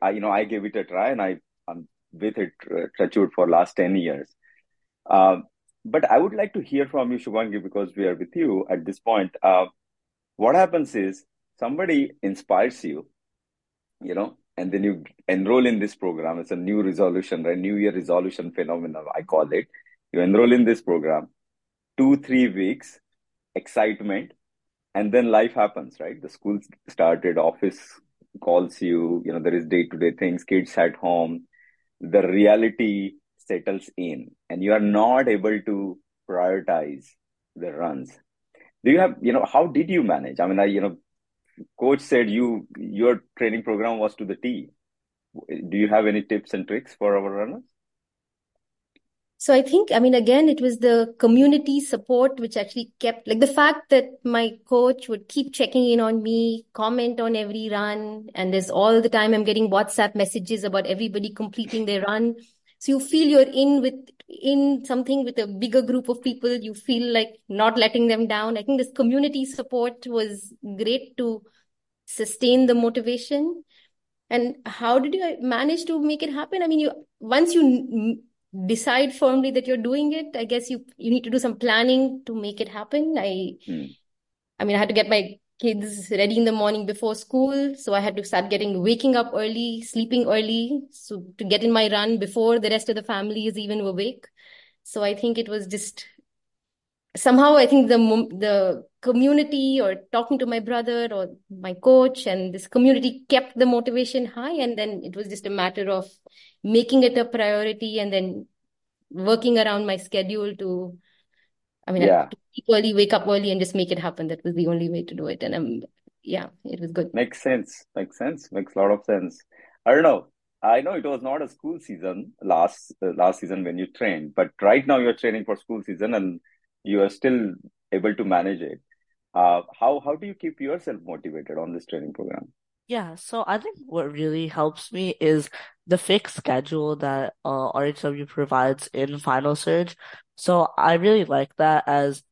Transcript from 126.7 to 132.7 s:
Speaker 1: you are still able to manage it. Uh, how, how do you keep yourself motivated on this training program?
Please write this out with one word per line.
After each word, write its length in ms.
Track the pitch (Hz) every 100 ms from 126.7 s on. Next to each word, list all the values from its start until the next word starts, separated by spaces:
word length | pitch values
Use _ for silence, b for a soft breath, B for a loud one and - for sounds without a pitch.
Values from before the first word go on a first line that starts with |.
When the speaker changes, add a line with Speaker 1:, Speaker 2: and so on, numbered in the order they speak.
| _
Speaker 1:
you 180 | - 101
are 80 | 98
still 440 | - 131 127 104 92 - _ -
able 220 | 95 104
to 100 | -
manage 380 | 98 90 92 90
it. 200 | 76 - _ _ _ _ _
Uh, 280 | 87 87 87 - -
how, 200 | 117 143 135
how 100 | 156
do 120 | 104
you 80 | 101
keep 260 | 170 -
yourself 360 | 139 170 - 107
motivated 540 | 85 80 82 78 71 78
on 160 | 82
this 140 | 85 -
training 260 | 80 73
program? 380 | - 71 - - _ _